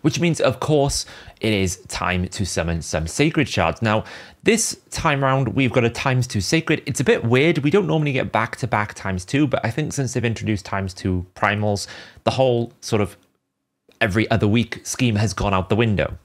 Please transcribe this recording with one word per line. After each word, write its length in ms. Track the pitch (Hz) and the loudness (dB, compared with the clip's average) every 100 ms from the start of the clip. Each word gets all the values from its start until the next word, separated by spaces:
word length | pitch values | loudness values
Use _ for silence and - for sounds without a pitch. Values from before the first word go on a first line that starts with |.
which 180 | 156 - | 0 0
means, 200 | 170 156 | 0 2
of 200 | 143 - | 0 0
course, 440 | - 151 139 - - - - - | 0 2 2 -2 -8 -16 -20 -4
it 120 | 110 | 0
is 260 | 104 95 - - | 2 0 -2 -10
time 400 | - 90 90 90 | -2 0 0 -2
to 180 | - 92 | -4 -4
summon 340 | - 82 82 | -2 -2 -2
some 280 | 73 80 82 | -2 -4 -4
Sacred 400 | - 147 156 135 | 0 0 2 0
Shards. 340 | - 82 - | 0 0 0
Now, 220 | 110 107 - - - - | 0 0 -2 -18 -20 -4
this 340 | - 220 - - _ | 0 2 0 -6 _
time 300 | - 160 139 | -4 -2 2
round, 240 | 135 135 123 | 2 2 0
we've 240 | 98 131 | 2 2
got 120 | 131 | 2
a 60 | 117 | 2
times 380 | 117 139 127 123 | 0 0 0 0
two 120 | 107 | -2
Sacred. 400 | 92 165 160 156 - | 0 0 0 -2 -2
It's 140 | 123 | -2
a 40 | |
bit 200 | 135 233 | 2 2
weird, 340 | 113 127 156 170 | 4 4 4 2
we 120 | 143 | 2
don't 180 | 196 170 | 2 2
normally 240 | 156 147 | 0 0
get 180 | 127 101 | -2 0
back-to-back 640 | 107 110 - 110 110 104 | 0 -2 -4 -2 0 -2
times 300 | - 98 92 | -6 -6 -6
two, 240 | - 135 147 | -2 0 2
but 100 | - | 0
I 60 | 113 | -2
think 200 | 135 151 | -4 -4
since 200 | - 123 | -4 -4
they've 120 | 123 | -2
introduced 400 | 113 104 104 104 | -2 -2 -2 -2
times 300 | - 98 95 | -2 -4 -4
two 320 | - 98 92 87 | -4 -2 -2 -4
Primals, 540 | - 104 104 104 101 - - - - | -2 0 0 0 -2 -6 -14 -20 -6
the 80 | - | -4
whole 420 | 127 131 120 117 - | 2 2 2 -2 -8
sort 220 | - 110 | -2 0
of 140 | 101 - _ _ _ _ _ _ _ _ | 0 -6 _ _ _ _ _ _ _ _
every 300 | 113 98 110 | 0 2 2
other 160 | 110 107 | 2 4
week 320 | 117 110 - | 2 0 -6
scheme 320 | - - 123 104 | -10 -2 0 2
has 180 | 107 | 0
gone 180 | - 104 | 0 0
out 180 | 95 90 | 0 0
the 40 | |
window. 420 | 107 117 92 73 - | 2 2 2 0 -4